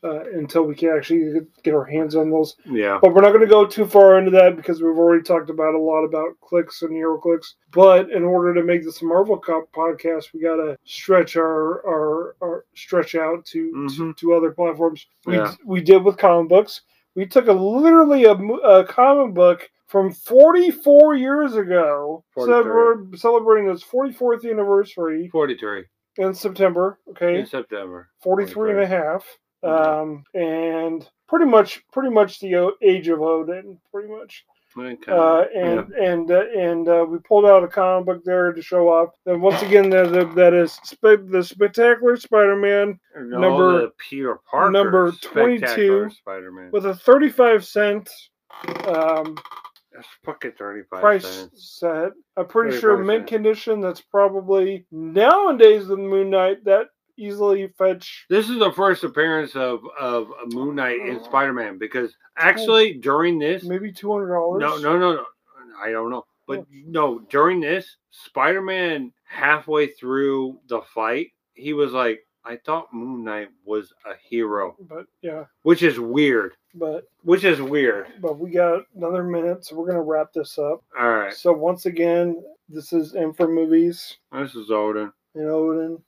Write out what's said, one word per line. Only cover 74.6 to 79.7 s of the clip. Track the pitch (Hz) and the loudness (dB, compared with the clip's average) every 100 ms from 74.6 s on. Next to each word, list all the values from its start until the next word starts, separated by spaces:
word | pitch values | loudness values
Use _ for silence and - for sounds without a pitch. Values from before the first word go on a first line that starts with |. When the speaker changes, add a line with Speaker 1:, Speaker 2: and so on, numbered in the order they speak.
| 95 85 | -8 -12
Speaker 1:
But, | 180 160 190 _ | -20 -20 -20 _
yeah. | 170 156 147 _ | -16 -16 -18 _
Speaker 2:
Which | 156 170 | 0 2
is | 170 120 | 2 -2
weird. | 117 131 147 120 95 _ _ | -4 0 0 0 -4 _ _
Speaker 1:
But | 175 160 156 - _ | -12 -10 -10 -16 _
Speaker 2:
Which | 170 185 | -2 0
is | 196 156 | 2 -2
weird. | 135 147 131 101 98 - | -2 -2 -2 -2 -8 -12
Speaker 1:
but | 180 147 | -10 -10
we | 175 | -6
got | 175 175 175 - 196 | -2 -2 -2 -8 -12
another | 170 185 | -8 -8
minute, | 180 170 165 180 | -6 -6 -6 -8
so | - | -12